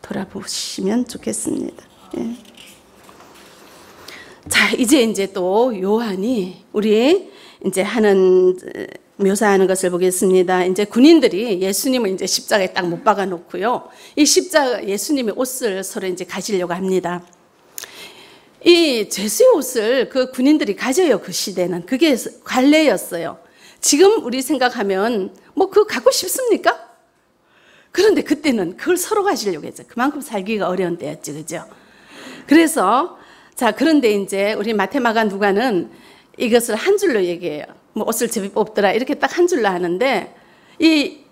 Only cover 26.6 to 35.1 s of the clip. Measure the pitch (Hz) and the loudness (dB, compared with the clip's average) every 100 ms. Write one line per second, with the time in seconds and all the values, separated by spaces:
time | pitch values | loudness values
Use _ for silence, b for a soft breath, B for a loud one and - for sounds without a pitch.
26.6 | - 480 - _ _ _ _ _ b b | 0 -2 -10 _ _ _ _ _ b b
27.6 | b b b - 415 302 - 294 311 233 | b b b 2 4 4 0 -2 0 -2
28.6 | 170 190 - 349 - 427 392 277 214 160 | -2 -6 -2 -2 0 -2 0 -2 -4 -6
29.6 | - - - - 262 294 254 214 190 220 | -10 -16 -14 -4 -4 -4 -8 -8 -4 -4
30.6 | 170 185 180 170 135 156 - 147 156 170 | -2 -2 -4 -4 -8 -12 -12 -14 -12 -12
31.6 | - B B B B B B B - 302 | -14 B B B B B B B 2 4
32.6 | 330 269 190 240 359 - B B B - | 4 2 2 2 0 -8 B B B -2
33.6 | 233 214 294 302 233 208 190 196 202 214 | -2 0 2 4 4 0 -2 -2 -2 -2
34.6 | 214 214 190 277 240 | -2 -2 -2 0 0